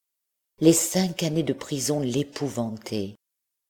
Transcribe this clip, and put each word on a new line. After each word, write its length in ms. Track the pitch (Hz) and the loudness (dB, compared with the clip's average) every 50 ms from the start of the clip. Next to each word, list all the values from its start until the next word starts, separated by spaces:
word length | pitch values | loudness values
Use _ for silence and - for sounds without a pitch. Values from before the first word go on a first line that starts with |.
| _ _ _ _ _ _ _ _ _ _ _ - | _ _ _ _ _ _ _ _ _ _ _ 4
Les 140 | 156 165 165 | 6 6 6
cinq 500 | 165 - - - 185 190 180 170 - 170 | 6 4 0 0 0 0 0 -2 -2 -2
années 180 | 156 151 165 | 0 0 0
de 120 | 151 127 131 | 0 0 -2
prison 480 | - - - 151 139 120 143 147 147 | -4 -6 -6 -4 -2 0 0 0 0
l'épouvantaient. 1120 | 139 123 120 139 143 143 - - 147 135 117 123 117 113 110 107 - - 110 107 98 98 104 - _ _ _ _ _ _ _ _ _ | 0 0 0 -2 -2 -4 -4 -6 -6 -4 -2 -4 -4 -4 -6 -8 -8 -6 -4 -4 -4 -6 -8 -14 _ _ _ _ _ _ _ _ _